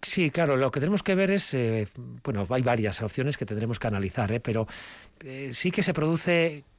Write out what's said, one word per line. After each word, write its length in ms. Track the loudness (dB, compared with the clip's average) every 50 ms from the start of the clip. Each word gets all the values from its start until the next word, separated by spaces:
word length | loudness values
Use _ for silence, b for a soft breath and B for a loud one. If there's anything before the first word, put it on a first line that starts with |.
sí, 300 | -6 -2 0 2 2 2
claro. 260 | 2 2 2 4 4
Lo 140 | 4 4 2
que 100 | 2 0
tenemos 220 | 0 2 0 0 2
que 120 | 2 2
ver 160 | 2 4 4 2
es, 200 | 2 0 0 -2
eh, 360 | 0 0 2 2 0 -2 -4 -6 -14 -14 -14 -14 -10 -6
bueno, 220 | -4 -2 -2 -2 0
hay 140 | 0 0 2
varias 400 | 2 2 2 2 0 -2 -2 -6
opciones 340 | -4 -2 -2 -2 -2 -2
que 80 | -4 -4
tendremos 340 | -4 -4 -4 -2 -2 -4 -2
que 100 | -2 -2
analizar, 440 | 0 0 -2 -2 0 0 0 0 0
¿eh? 80 | -2
Pero, 260 | -2 0 0 0 0 B B B B B B B B B B _ -16
eh, 260 | -14 -12 -10 -10 -8 -6
sí 180 | -2 -2 0
que 120 | 2 2 0
se 100 | 0 2
produce 720 | 2 2 2 2 2 2 2 4 4 4 2 0 -4 -14 _ _